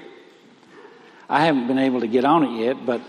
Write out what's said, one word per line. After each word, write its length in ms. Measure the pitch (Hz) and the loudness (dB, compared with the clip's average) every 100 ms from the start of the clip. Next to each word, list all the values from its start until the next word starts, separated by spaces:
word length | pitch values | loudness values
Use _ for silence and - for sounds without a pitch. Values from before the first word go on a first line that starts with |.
| - - - - - - - - - - - - - | -18 -20 -20 -20 -20 -20 -20 -20 -20 -20 -20 -20 -4
I 160 | 139 160 | 0 2
haven't 220 | 139 120 | 2 0
been 120 | 131 | 0
able 220 | 135 127 | 0 0
to 60 | 113 | 0
get 180 | 123 131 | 0 4
on 180 | 160 | 4
it 160 | 135 117 | 2 0
yet, 220 | 113 135 123 | -4 -4 -4
but 160 | 120 | -6